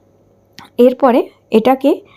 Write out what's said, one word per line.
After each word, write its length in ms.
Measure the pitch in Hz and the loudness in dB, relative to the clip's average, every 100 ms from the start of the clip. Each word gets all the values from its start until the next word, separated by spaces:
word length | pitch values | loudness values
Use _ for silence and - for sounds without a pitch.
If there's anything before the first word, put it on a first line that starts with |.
| _ _ _ _ _ - - - | _ _ _ _ _ -20 -12 0
এরপরে 520 | 247 247 269 254 - _ _ | 0 2 -2 -2 -4 _ _
এটাকে, 500 | 220 247 262 277 381 - | -2 0 -2 -2 -4 -8